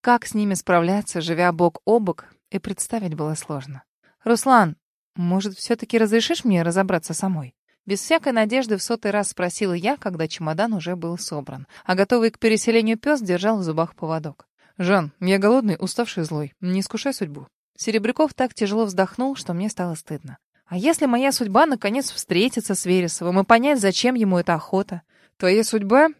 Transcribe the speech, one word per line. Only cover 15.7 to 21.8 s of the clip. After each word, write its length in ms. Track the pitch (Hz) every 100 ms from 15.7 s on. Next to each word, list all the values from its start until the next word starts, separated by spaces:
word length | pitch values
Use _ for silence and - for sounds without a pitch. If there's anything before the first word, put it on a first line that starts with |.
| 170
уставший, 440 | 185 - 233 -
злой. 300 | 156 151 147 _
Не 200 | 180 185
искушай 340 | 185 220 277 262
судьбу". 320 | 170 160 135 _ _ -
Серебряков 560 | - 220 214 - 311
так 220 | - 254 -
тяжело 300 | 208 214 214
вздохнул, 500 | 185 190 - 262 269
что 180 | -
мне 160 | 170 208
стало 240 | - 175
стыдно. 460 | 160 - 151 135 131 _ _ _
"А 120 | 175
если 280 | 254 330 285
моя 260 | 240 269
судьба 360 | 262 220 202 320
наконец 440 | 247